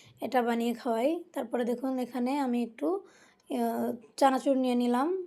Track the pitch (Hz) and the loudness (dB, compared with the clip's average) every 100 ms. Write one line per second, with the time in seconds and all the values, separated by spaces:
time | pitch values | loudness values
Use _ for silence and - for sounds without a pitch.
0 | - - 247 247 233 233 233 233 247 226 | -20 -12 -2 0 2 0 0 -2 -2 0
1 | 262 339 - 285 233 240 240 240 262 262 | 0 0 -6 -8 -4 -2 -2 -2 -2 -4
2 | 240 254 247 285 262 240 226 - 302 381 | -4 -2 -2 0 0 0 -2 -4 -2 -2
3 | - - - _ - 254 233 233 233 240 | -6 -20 -20 _ -8 -2 -2 0 -4 -6
4 | - - 277 262 285 262 254 247 240 247 | -12 4 4 6 2 2 2 2 2 2
5 | 302 381 | 0 -2